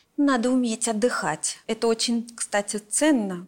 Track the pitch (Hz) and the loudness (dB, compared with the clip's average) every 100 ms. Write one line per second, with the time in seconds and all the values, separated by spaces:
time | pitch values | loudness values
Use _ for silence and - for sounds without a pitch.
0 | _ - 285 254 247 262 247 220 - 214 | _ 0 2 2 2 2 0 -2 -2 0
1 | 240 - 175 156 - - - 220 233 226 | 0 0 -2 -2 -6 -8 -6 -2 0 0
2 | - 233 233 - - 208 208 214 - - | 0 -2 -4 -10 -4 -2 -2 -6 -6 0
3 | 302 269 202 180 | 4 4 2 -6